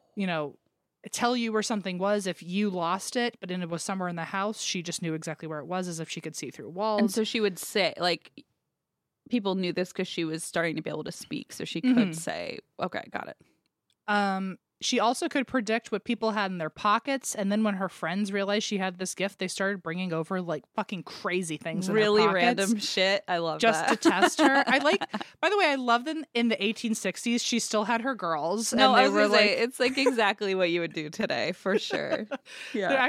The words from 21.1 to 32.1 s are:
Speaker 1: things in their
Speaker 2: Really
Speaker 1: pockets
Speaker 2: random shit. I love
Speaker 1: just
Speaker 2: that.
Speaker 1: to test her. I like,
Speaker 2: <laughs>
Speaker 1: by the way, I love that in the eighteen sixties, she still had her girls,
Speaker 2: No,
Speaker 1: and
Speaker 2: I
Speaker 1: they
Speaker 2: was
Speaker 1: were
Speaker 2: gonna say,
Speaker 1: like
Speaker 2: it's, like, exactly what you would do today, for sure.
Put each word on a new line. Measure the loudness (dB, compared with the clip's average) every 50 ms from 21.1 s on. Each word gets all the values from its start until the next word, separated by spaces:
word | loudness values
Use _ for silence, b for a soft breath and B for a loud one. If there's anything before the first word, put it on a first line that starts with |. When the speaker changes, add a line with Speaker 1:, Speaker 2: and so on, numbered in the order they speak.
| -14 -6 -4 -2 -2 -2 -2 -2 -6
Speaker 1:
things | -6 -6 -6 -4 -4 -2 2
in | 2
their | 4 4
Speaker 2:
Really | 6 6 6
Speaker 1:
pockets | 4 4 4 4 4
Speaker 2:
random | 4 4 2 2 2 0 0
shit. | -2 -2 0 2 2 2 2 0 0
I | -2 -2 0
love | 0 -2 -2 2
Speaker 1:
just | 4 4 4 4 2 0
Speaker 2:
that. | 0 2
Speaker 1:
to | 4 2
test | 4 4 4 2 4 4
her. | 4 4 6 4 4 4
I | 2 4
like, | 4 2 2 2
Speaker 2:
<laughs> | 0 -6 -6 -8 -10 -10 -6 _
Speaker 1:
by | 0 2
the | 2 4
way, | 4
I | 4 2
love | 2 2 2 2 2 2
that | -2 -4 -6 -6 -4
in | _ 2 2
the | 2 2 2 0
eighteen | -2 -2 -2 -2 -2 -2
sixties, | -2 -2 -4 -4 -2 -2 0 0 0
she | 0 0 0 0
still | 0 0 0 0 2
had | 2 0 0
her | 0 -2 -4
girls, | -2 -2 -2 -2 0 0 0 -2 0 -2 0
Speaker 2:
No, | 4 6 8 8 8
Speaker 1:
and |
Speaker 2:
I | 8
Speaker 1:
they | 6 6
Speaker 2:
was | 6
Speaker 1:
were | 4
Speaker 2:
gonna | 4 6 6 6
say, | 6 6 4
Speaker 1:
like | 2 0 0
Speaker 2:
it's, | 0 0
like, | 0 2 2 4
exactly | 2 2 4 4 2 2 2 0 0 0 2
what | 2 2 2
you | 2 0
would | -2 -2
do | -4 -6 -8 -6
today, | -4 -4 -2 -2 0 0 0 -2
for | -4 -2 -2 0 0
sure. | 0 0 -2 -4 -4 -2 -2